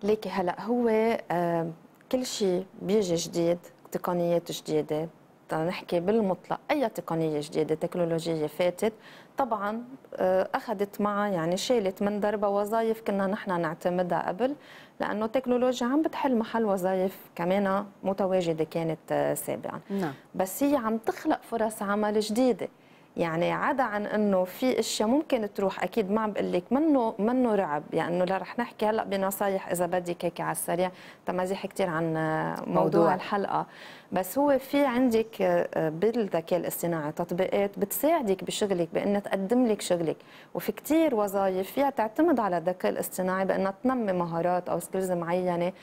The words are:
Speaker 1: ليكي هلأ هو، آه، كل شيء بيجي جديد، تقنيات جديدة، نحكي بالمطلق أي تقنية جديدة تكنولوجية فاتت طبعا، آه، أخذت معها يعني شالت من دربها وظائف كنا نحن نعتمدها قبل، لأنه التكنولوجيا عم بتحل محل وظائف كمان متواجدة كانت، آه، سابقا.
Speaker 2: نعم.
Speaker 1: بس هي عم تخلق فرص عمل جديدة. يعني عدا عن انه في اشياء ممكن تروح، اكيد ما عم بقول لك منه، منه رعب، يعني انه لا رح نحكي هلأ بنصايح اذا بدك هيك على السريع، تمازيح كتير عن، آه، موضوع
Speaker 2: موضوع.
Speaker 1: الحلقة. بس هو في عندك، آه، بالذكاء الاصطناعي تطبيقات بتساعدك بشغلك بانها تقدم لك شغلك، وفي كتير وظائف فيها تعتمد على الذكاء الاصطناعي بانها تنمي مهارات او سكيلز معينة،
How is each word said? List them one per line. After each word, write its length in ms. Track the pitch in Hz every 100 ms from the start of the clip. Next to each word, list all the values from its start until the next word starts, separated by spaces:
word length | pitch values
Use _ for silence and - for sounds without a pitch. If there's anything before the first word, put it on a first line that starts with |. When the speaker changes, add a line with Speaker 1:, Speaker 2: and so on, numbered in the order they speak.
Speaker 1:
ليكي 260 | 202 214 196
هلأ 320 | 196 180 175
هو، 260 | 202 240 233 220 226 226 -
آه، 400 | 170 170 170 165 165 - - -
كل 140 | 254 254
شيء 380 | - 196 180 190 -
بيجي 320 | 175 214 185
جديد، 440 | 165 165 175 170 175 - - -
تقنيات 600 | 180 - 175 170 170 170
جديدة، 560 | 160 - 156 147 151 165 - - - -
نحكي 480 | 160 160 190 - 175
بالمطلق 600 | 180 226 196 175 - 175 -
أي 180 | 302 226
تقنية 520 | - - 165 160 147
جديدة 340 | 147 156 151
تكنولوجية 720 | 160 170 180 170 165 170 160 151
فاتت 460 | - 180 175 220 220 - - - -
طبعا، 460 | 262 214 202 226 247 269 - -
آه، 320 | 185 185 -
أخذت 460 | 269 254 202 202 -
معها 280 | 208 202 208
يعني 280 | 185 165 185
شالت 460 | - 247 190 196
من 180 | 202 208
دربها 280 | 208 208 208
وظائف 520 | 202 208 226 226 220 -
كنا 200 | 202 190
نحن 340 | 208 202 175
نعتمدها 680 | 160 170 185 180 180 170 -
قبل، 260 | 185 254 285 - - - -
لأنه 240 | - 202
التكنولوجيا 640 | 220 262 247 247 254 247 240
عم 160 | 285
بتحل 340 | 311 - 277 240
محل 280 | 226 226
وظائف 520 | 220 196 180 190 185 190 -
كمان 500 | - 175 196 196 196 202 -
متواجدة 640 | 190 196 190 185 170 160
كانت، 340 | 156 165 160 160 -
آه، 220 | 147 143
سابقا. 460 | 147 - 135 - - -
Speaker 2:
نعم. 220 | 196 165 139 -
Speaker 1:
بس 280 | 180 190 -
هي 140 | 285 285
عم 220 | 220 226
تخلق 420 | 370 - 320 -
فرص 400 | - 226 220 -
عمل 380 | 202 208 208 214
جديدة. 480 | 214 220 262 196 - - - - - -
يعني 360 | 170 160 175
عدا 300 | 170 208 269
عن 240 | 240 208 208
انه 380 | 214 208 185
في 340 | 185 - 254 -
اشياء 280 | 220 - 214
ممكن 400 | 277 330 254 208
تروح، 280 | - 190 -
اكيد 280 | 185 - 190
ما 100 | 214
عم 120 | 214
بقول 200 | 202 190
لك 100 | 180 180
منه، 440 | 254 320 277 226 -
منه 360 | 208 254 240
رعب، 280 | 208 175 147 -
يعني 240 | 160 160 175
انه 80 |
لا 140 | 180 190
رح 200 | 175 -
نحكي 280 | 240 - 214
هلأ 180 | 220
بنصايح 640 | 196 196 190 196 202 190 -
اذا 160 | 175 180
بدك 380 | 185 175 170
هيك 160 | 175 175
على 120 | 156
السريع، 380 | 160 - 175 185 185 - - -
تمازيح 400 | 180 185 190 190
كتير 220 | - 190
عن، 280 | 160 165 160
آه، 380 | 160 156 160 165 -
موضوع 160 | 170
Speaker 2:
موضوع. 320 | 160 170 165
Speaker 1:
الحلقة. 520 | 147 - 208 - 156 - - - - -
بس 260 | 185 190 262
هو 200 | 285 262
في 260 | - 285 277
عندك، 560 | 240 262 226 220 -
آه، 460 | 185 175 - - 160
بالذكاء 720 | 160 208 233 196 165 160 175
الاصطناعي 520 | - - 170 165 147
تطبيقات 680 | 156 175 175 185 202 202 190
بتساعدك 640 | 196 - 294 330 220 190
بشغلك 440 | 180 - 208 180 165
بانها 260 | - 196 202
تقدم 460 | - 196 190 247 247
لك 140 | 202
شغلك، 360 | - 180 160 139 - - -
وفي 180 | 180 -
كتير 420 | 214 - 311 320
وظائف 580 | 226 208 202 196 185 190
فيها 180 | - 277
تعتمد 500 | 269 214 - 330 254
على 180 | 202 175
الذكاء 340 | 165 180 208
الاصطناعي 520 | 196 180 - 185 185
بانها 300 | 190 180 190 196
تنمي 280 | 247 254 208
مهارات 560 | 180 170 165 175 180 175
او 100 | 170
سكيلز 320 | - 190 185
معينة، 600 | 175 170 180 180 175 175 -